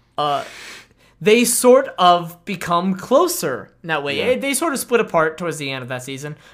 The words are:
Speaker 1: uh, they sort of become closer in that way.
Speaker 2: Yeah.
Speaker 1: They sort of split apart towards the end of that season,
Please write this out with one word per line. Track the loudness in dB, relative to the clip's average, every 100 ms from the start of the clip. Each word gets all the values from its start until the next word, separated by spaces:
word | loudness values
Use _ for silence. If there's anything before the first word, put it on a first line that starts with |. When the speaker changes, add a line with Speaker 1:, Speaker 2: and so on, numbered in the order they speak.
| _ -4
Speaker 1:
uh, | -2 -2 -6 -16 -18 -20 -20 _ _ _
they | 2 4
sort | 4 4 6 6 4 4
of | 4 4 0 -12
become | -10 -8 -2 0 0
closer | -4 0 2 2 -2 -6 -6 -10 _
in | -6
that | -4
way. | -4 -2 -2
Speaker 2:
Yeah. | -2
Speaker 1:
They | -2
sort | -2 -2
of | -4
split | -2 -2
apart | 0 0 -2 -2
towards | -8 -6
the | -8
end | -8
of | -8
that | -10
season, | -10 -12 -12 -14 -20